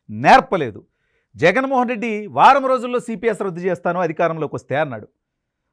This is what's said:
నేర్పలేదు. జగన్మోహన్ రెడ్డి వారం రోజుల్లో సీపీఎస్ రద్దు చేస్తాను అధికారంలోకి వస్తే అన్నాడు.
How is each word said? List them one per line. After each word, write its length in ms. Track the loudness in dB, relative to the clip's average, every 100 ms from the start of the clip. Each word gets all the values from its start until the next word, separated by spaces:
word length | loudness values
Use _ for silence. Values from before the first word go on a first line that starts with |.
| -16
నేర్పలేదు. 760 | -2 4 4 4 -2 -4 -8 -18 _ _ _ _ 0
జగన్మోహన్ 540 | 2 2 0 0 0
రెడ్డి 380 | -2 -4 -6 -4
వారం 380 | 4 6 6 4
రోజుల్లో 340 | 0 -2 -6
సీపీఎస్ 420 | -6 -4 -2 -2
రద్దు 180 | -4 -4
చేస్తాను 400 | -4 -2 -2 -2
అధికారంలోకి 560 | -2 0 -2 -2 -6 -8
వస్తే 200 | -6 -4
అన్నాడు. 320 | -4 -6 -16 _ _ _ _ _ _